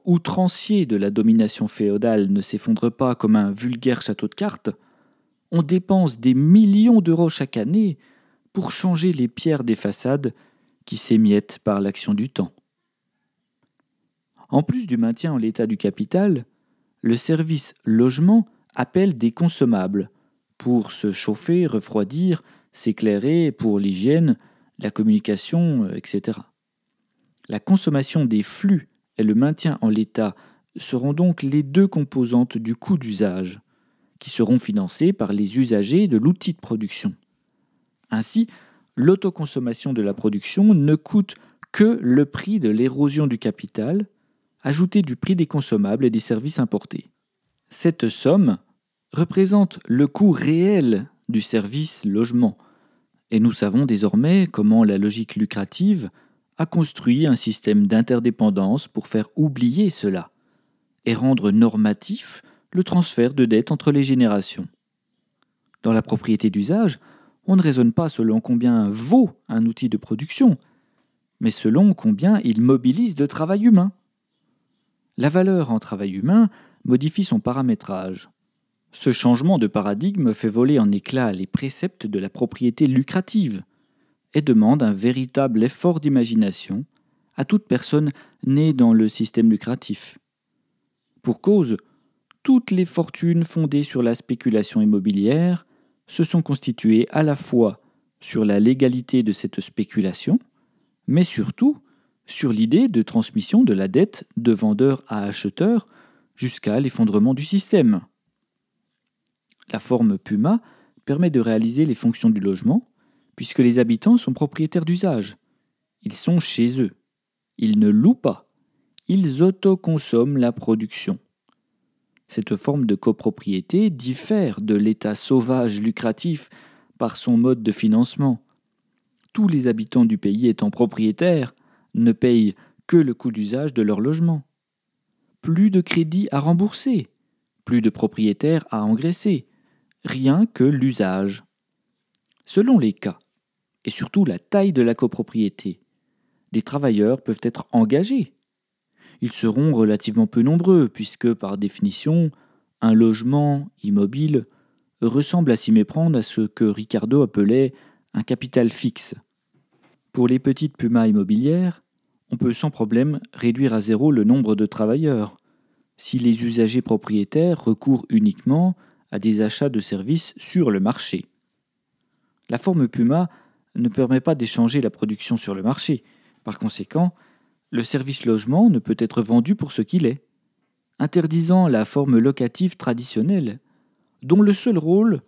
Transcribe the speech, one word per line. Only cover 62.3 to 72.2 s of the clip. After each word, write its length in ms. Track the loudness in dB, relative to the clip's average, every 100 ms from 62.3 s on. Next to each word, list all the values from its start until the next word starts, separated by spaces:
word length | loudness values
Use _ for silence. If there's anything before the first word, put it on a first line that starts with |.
| -20 _ _ _
le 120 | -4
transfert 500 | -2 0 0 0 0
de 120 | 2 2
dettes 260 | 2 0
entre 200 | -2 0
les 120 | 0
générations. 640 | 2 2 2 0 -4 -10 -14 _ _ _ _ _ _ _ _ _ _ _
Dans 120 | -2
la 100 | 0
propriété 480 | 0 -4 -2 -2 0
d'usage, 480 | -2 -2 0 0 -2 _ _ _ _ 0
on 100 | 2
ne 60 |
raisonne 300 | 4 2 2
pas 180 | 2 -2
selon 300 | 0 0 0
combien 500 | 0 0 2 2 0
vaut 420 | -2 2 4 4 -2 -6
un 180 | -2 -2
outil 240 | -2 -4
de 80 | -4
production, 600 | -6 -8 -6 2 4 2 _ _ _ _ _ _ _ -6
mais 120 | -4
selon 420 | -2 0 4 4
combien 460 | 4 0 0